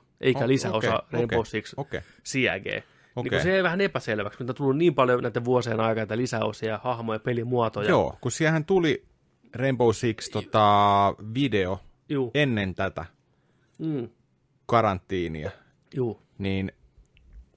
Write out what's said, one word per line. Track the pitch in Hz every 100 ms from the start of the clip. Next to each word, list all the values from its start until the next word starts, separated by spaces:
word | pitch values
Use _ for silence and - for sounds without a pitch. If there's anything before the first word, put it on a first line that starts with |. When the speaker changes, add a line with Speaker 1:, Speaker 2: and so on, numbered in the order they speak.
| _ _
Speaker 1:
eikä | 131 131 120
Speaker 2:
O-, |
Speaker 1:
lisäosa | 135 120 110 120 113
Speaker 2:
okei, | -
Speaker 1:
Rainbow | 120 120 -
Speaker 2:
okei, | 110
Speaker 1:
Six | 110 - -
Speaker 2:
okei. | 143 87 - _ -
Speaker 1:
C | 135 110 92
G. | 101
Niinku | 104 - _ _ 123
Speaker 2:
Okei. | - 95
Speaker 1:
se | 170
jäi | 190
vähän | 180 180
epäselväksi, | 196 127 - 107 101 -
kun | 123
on | 127
tullut | 139 135
niin | 170 135
paljon | 127 123
näiden | 127 120 120
vuosien | 123 117 113
aikana | 113 113
näitä | 107 110
lisäosia, | 127 117 107 107 110 107
hahmoja, | 127 117 113 110
pelimuotoja. | - 120 117 123 113 - 104
Speaker 2:
Joo, | 143 73 -
kun | 127
siihenhän | - 156 160 151
tuli | 190 165 - - _ _ _ _
Rainbow | 113 135 123 117
Six, | 107 120 110 -
tota, | 107 101 110 104 101 101 101 101 - 104
video | 117 139 104 92 95 - _ -
Speaker 1:
Juu. | 143 123
Speaker 2:
ennen | 143 143 110 95 90
tätä | 95 76 80 _ _ _ _ _ _ -
Speaker 1:
Mm. | 160 143 117 - _ _ _ _ -
Speaker 2:
karantiinia. | 117 107 92 - 95 85 78 76 - _ _ _ 143
Speaker 1:
Juu. | 120 101 _ -
Speaker 2:
Niin | 98 95 98 - _ _ _ _ _ - -